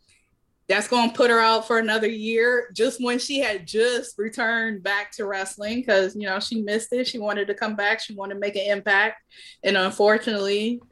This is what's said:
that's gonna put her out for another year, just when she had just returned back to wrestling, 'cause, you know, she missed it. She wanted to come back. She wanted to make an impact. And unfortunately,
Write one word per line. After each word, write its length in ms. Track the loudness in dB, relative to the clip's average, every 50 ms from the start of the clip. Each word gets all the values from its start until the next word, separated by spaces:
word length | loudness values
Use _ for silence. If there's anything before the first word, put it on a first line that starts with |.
| _ _ _ _ _ _ _ _ _ _ _ _ _ -2
that's 180 | 0 0 0
gonna 260 | 0 2 2 2 2 4
put 180 | 4 4 6
her 100 | 6 6
out 260 | 6 6 4 2 2
for 120 | 2 0 0
another 300 | 2 2 0 0 0 0
year, 640 | -2 -2 -4 -2 0 2 2 4 2 2 -2 -4 -2
just 280 | 0 0 0 0 -2 -2
when 160 | -2 -2 -2
she 200 | -2 -2 -2 0
had 280 | 0 0 -2 -4 -6
just 520 | -4 0 2 2 2 2 -2 -4 -6 -6 -6
returned 640 | -6 -6 -4 -2 -2 0 0 0 -2 -2 -4 -6 -4
back 280 | -2 -2 -2 -4 -6 -8
to 120 | -8 -6
wrestling, 580 | -6 -4 -6 -6 -8 -8 -8 -8 -6 -4 -4 2
'cause, 320 | 4 4 4 4 2 -2
you 120 | -6 -6
know, 120 | -4 -4 -4
she 200 | -4 -4 -4 -4
missed 320 | -2 -2 -2 -4 -2 -2 -2
it. 140 | -2 -2
She 120 | -2 -4 -6
wanted 280 | -4 -4 -2 -2 -2
to 80 | -4 -4
come 200 | -4 -4 -4 -4
back. 260 | -2 0 0 0 -2
She 140 | -4 -10 -10
wanted 200 | -12 -10 -10 -8
to 60 | -6
make 140 | -6 -6 -4
an 140 | -4 -2 -2
impact. 520 | -2 -2 0 2 2 4 2 2 -2 -6 _ _ _ -20 -20 -20 -14 -4 -2
And 160 | 0 2 2
unfortunately, 1000 | 2 0 2 4 4 4 4 4 2 -2 -4 -2 -2 -2 -2 -2 -2 -2 -4 -6 -10 _